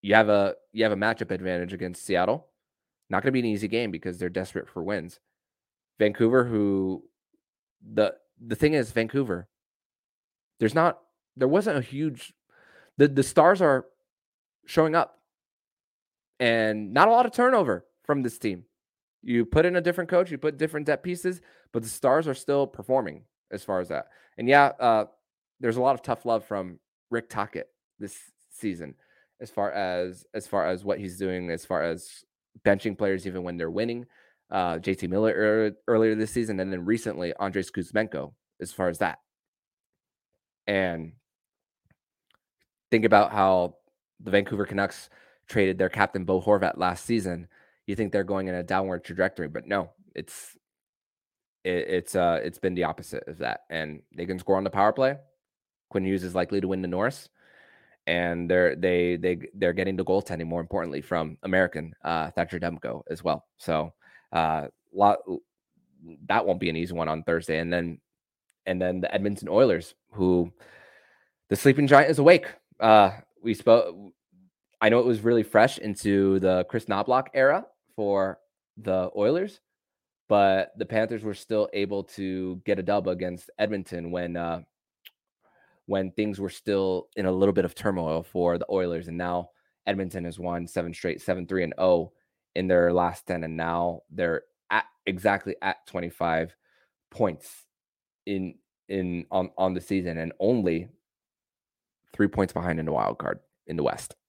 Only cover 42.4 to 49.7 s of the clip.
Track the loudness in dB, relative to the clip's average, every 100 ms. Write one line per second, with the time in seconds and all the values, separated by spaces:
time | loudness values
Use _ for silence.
42.4 | _ _ _ _ _ 2 6 6 6 2
43.4 | 4 4 0 -4 _ _ _ _ 0 0
44.4 | 0 -4 -4 -2 -4 -6 -20 _ _ _
45.4 | _ 0 0 2 -2 0 -2 -2 -2 -2
46.4 | 2 2 2 0 -2 -2 -2 -2 -2 -8
47.4 | -10 _ _ _ -10 -4 -2 -2 -2 -2
48.4 | -4 -6 -2 -2 -2 -6 -8 -2 -2 -2
49.4 | -8 -10 -4